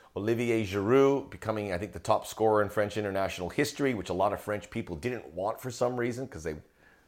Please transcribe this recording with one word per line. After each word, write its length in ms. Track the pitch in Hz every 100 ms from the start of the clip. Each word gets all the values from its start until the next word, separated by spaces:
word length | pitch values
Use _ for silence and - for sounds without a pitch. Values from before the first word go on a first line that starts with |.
| - -
Olivier 480 | 101 117 120 113 101
Giroud 640 | 101 98 135 135 139 -
becoming, 420 | - 107 110 104
I 60 | 87
think, 140 | 98
the 60 | 90
top 280 | - 107 -
scorer 360 | - 110 107
in 60 | 101
French 280 | - 104 107
international 520 | 104 95 95 - 87
history, 460 | - 143 - 143
which 140 | 110 90
a 60 |
lot 180 | 90 98
of 80 | 95
French 280 | - 104 -
people 280 | 113 - 82
didn't 380 | 120 120 65
want 260 | 82 98 -
for 100 | 127
some 260 | 117 123 123
reason 300 | 120 120 131
'cause 160 | -
they, 140 | 80 76 - _ - _